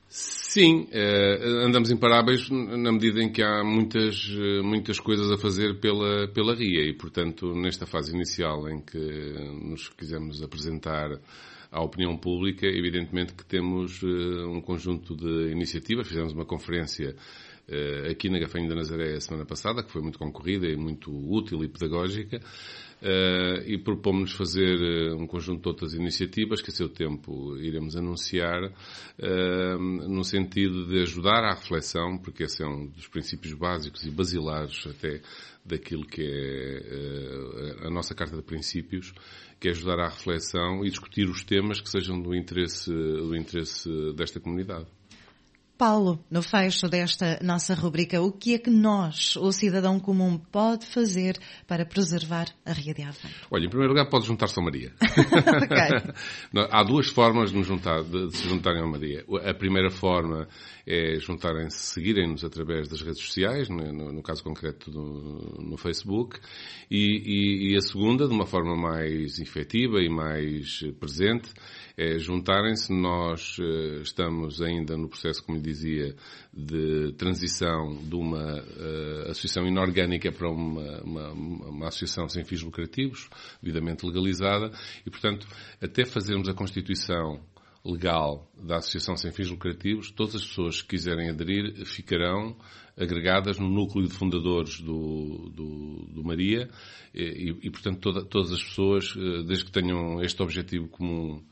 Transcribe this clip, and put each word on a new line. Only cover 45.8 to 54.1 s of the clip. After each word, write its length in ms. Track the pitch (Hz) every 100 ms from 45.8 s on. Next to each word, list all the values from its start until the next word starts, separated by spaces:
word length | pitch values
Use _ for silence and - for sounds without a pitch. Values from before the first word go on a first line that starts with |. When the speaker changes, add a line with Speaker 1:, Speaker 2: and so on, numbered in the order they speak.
Speaker 2:
Paulo, 420 | 233 214 190 165 -
no 140 | 165
fecho 440 | 170 208 190 185 180
desta 520 | 175 175 - 175 165
nossa 320 | 180 175 -
rubrica, 480 | 180 175 160 175 180
o 100 | 185
que 220 | 196 233
é 60 | 233
que 100 | 233
nós, 640 | 220 214 202 170 151 - -
o 160 | 190
cidadão 480 | 190 208 185 190 190
comum, 380 | 190 190 185 170
pode 480 | - 202 220 226 226
fazer 540 | - 226 185 185 185 - - -
para 180 | 175
preservar 640 | 170 190 180 170 160 170 170 -
a 80 | -
Ria 220 | 156 147
de 80 | 151
Aveiro? 460 | 143 147 - - -
Speaker 1:
Olha, 160 | 92 85
em 20 |
primeiro 240 | 113 135
lugar, 160 | 139
pode 200 | 139